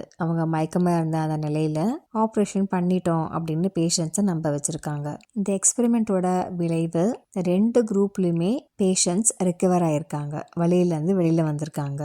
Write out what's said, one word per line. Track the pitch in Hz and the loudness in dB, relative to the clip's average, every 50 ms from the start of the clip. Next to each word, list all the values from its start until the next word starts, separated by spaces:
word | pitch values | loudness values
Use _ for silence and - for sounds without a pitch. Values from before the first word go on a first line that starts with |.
| - - _ | -6 -8 _
அவங்க | - 175 165 165 165 160 | -4 -2 0 0 0 0
மயக்கமா | 165 165 156 160 160 - 185 180 175 175 | 0 0 0 -2 0 0 0 2 2 2
இருந்த | 165 160 160 160 160 | 2 0 0 0 0
அந்த | 156 156 156 151 | 0 0 -2 -2
நிலையில | 151 151 151 156 156 156 151 156 170 220 277 359 _ _ | -2 -2 0 0 0 0 0 0 0 0 -2 -4 _ _
ஆபரேஷன் | - 220 220 220 - 220 202 - - 196 196 196 | -2 -2 -2 0 0 0 -2 0 0 -2 -2 0
பண்ணிட்டோம் | 196 180 175 180 180 180 - 175 165 160 160 - | 0 0 2 2 2 2 2 0 0 0 0 -2
அப்படின்னு | - 165 165 160 156 160 180 190 - | -4 -6 -4 -2 -2 0 0 0 0
பேஷண்ட்ஸை | 170 165 170 - - 160 160 - 202 | 0 0 0 0 0 -2 -2 -2 0
நம்ப | 208 196 170 156 160 151 | 0 0 0 0 0 -2
வச்சிருக்காங்க. | 143 143 - - 175 147 - 160 147 147 147 147 147 - _ _ | -2 -2 -4 -6 -6 -6 -6 -6 -6 -6 -6 -8 -10 -10 _ _
இந்த | - 226 190 208 | -6 -6 -2 -2
எக்ஸ்பெரிமெண்ட்டோட | 196 190 - - - - 240 233 233 233 214 214 190 185 180 185 180 185 - - 185 | -2 0 0 -2 0 0 0 2 2 2 0 0 0 0 2 2 0 0 -2 -4 -4
விளைவு | 175 170 165 165 165 165 165 170 165 175 226 320 - _ _ - 196 | -4 -2 0 0 0 -2 0 0 0 0 0 -2 -4 _ _ -6 -4
ரெண்டு | 190 180 180 190 214 233 233 262 240 | 0 0 2 2 2 4 4 2 2
குரூப்லயுமே | 214 202 196 202 196 - - 185 175 165 165 170 190 247 302 - _ _ - | 2 2 2 0 0 0 0 0 0 0 0 0 0 -2 -2 -6 _ _ 0
பேஷண்ட்ஸ் | 202 190 185 - - 190 175 202 220 - - - 185 | 0 2 2 2 0 0 0 0 0 -2 -2 0 -2
ரெக்கவர் | 180 170 - 190 185 180 175 175 | -2 0 0 2 2 2 2 2
ஆயிருக்காங்க, | 160 151 147 160 - - 147 147 147 156 147 - - - | 2 0 -2 -4 -6 -8 -8 -6 -6 -8 -8 -10 -8 -4
வலியில | 170 170 170 180 180 180 180 | 0 2 2 4 4 2 2
இருந்து | 165 151 151 180 196 | 0 0 0 0 2
வெளியில | 185 170 165 165 165 160 | 2 2 2 4 2 2
வந்திருக்காங்க. | 156 151 147 151 156 - 156 143 143 139 147 147 | 0 0 -2 -4 -6 -6 -6 -6 -4 -4 -6 -6